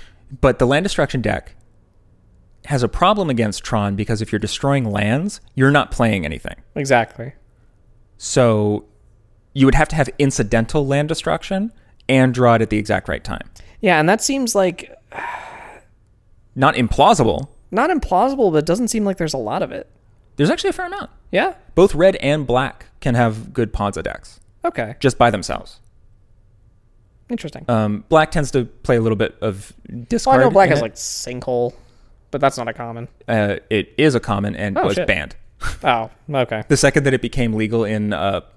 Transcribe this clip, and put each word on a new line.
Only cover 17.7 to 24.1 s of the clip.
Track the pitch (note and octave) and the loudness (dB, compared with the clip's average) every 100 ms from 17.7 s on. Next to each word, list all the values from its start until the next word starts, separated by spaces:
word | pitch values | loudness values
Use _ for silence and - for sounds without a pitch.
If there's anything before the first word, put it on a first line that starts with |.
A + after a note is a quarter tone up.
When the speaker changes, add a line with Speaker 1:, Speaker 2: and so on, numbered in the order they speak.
Speaker 2:
Not | F#3+ D4 | -2 0
implausible, | E4 - F3+ B3 C#4 G#3+ | 0 0 0 0 2 2
but | D#3 | 2
it | D#3 | 0
doesn't | F#3 A#3+ | 0 -2
seem | A3 G3+ | -2 -2
like | F#3+ | -2
there's | D#3+ | -4
a | C3+ | -6
lot | G#2+ D3+ | -6 -4
of | E3 | -6
it. | - - _ _ _ _ - | -8 -16 _ _ _ _ -2
Speaker 1:
There's | D3+ | 0
actually | E4+ G4 | 0 -2
a | |
fair | - F4+ | -4 -8
amount. | G4+ - - - | -10 -14 -18 -4
Speaker 2:
Yeah? | F#3 F4 - - - | -2 -2 -4 -4 2
Speaker 1:
Both | G3 C#3+ | 4 6
red | F#3 F#3+ | 2 4
and | C3+ D3+ C3+ | 0 -2 0
black | A#2+ C3+ - - - | 0 -2 -8 -20 -6
can | C#3+ A#2+ | 0 2
have | A#2+ A2 - | 2 0 -8
good | - A2 | -4 -4
Ponza | - G2+ F2+ | -2 -4 -4
decks. | - | -8